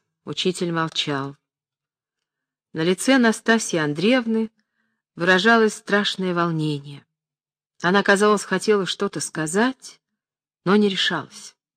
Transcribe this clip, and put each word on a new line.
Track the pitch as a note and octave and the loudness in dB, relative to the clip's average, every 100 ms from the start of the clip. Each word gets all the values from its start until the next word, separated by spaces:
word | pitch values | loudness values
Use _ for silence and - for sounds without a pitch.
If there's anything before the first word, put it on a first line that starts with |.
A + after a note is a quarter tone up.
| _ _ | _ _
Учитель | C3 - F#3 - F3 | -12 -4 -4 -2 -4
молчал. | E3 D#3+ - D3+ C#3 C#3 C#3+ _ _ _ _ _ _ _ _ _ _ _ _ _ | -4 -4 -4 -4 -6 -8 -14 _ _ _ _ _ _ _ _ _ _ _ _ _
На | E3 | -4
лице | E3+ F#3 C4 C4+ | -2 0 2 4
Настасьи | A3+ G#3+ - A3+ - E3+ | 4 2 0 0 0 -4
Андреевны | D3 D3+ G#3 C4 A3+ A3 A3 _ _ _ _ _ _ - | -4 0 0 0 0 -2 -4 _ _ _ _ _ _ -2
выражалось | F3 F#3 A3 A#3 A3 | 2 4 4 4 2
страшное | - - G3+ G3+ - F#3 | -2 -2 -2 0 -4 -4
волнение. | F3 E3+ D#3+ D3+ C#3+ C#3+ C#3 _ _ _ _ _ _ _ _ | -2 -2 -2 -2 -4 -10 -20 _ _ _ _ _ _ _ _
Она, | E3+ G3 | 0 2
казалось, | G3 G3 G#3+ G3+ | 4 4 4 2
хотела | - F#3 - G#3 F3 | 0 -2 2 0 0
что-то | - G3+ D3+ | -4 -6 -6
сказать, | - D#3+ D#3 G3 B3+ - - - _ _ _ _ _ _ | -8 -6 -2 0 0 -2 -14 -20 _ _ _ _ _ _
но | E3+ G#3 | 2 4
не | G3+ | 4
решалась. | F#3 - D#3+ - - - _ _ | 0 -4 -4 -8 -18 -20 _ _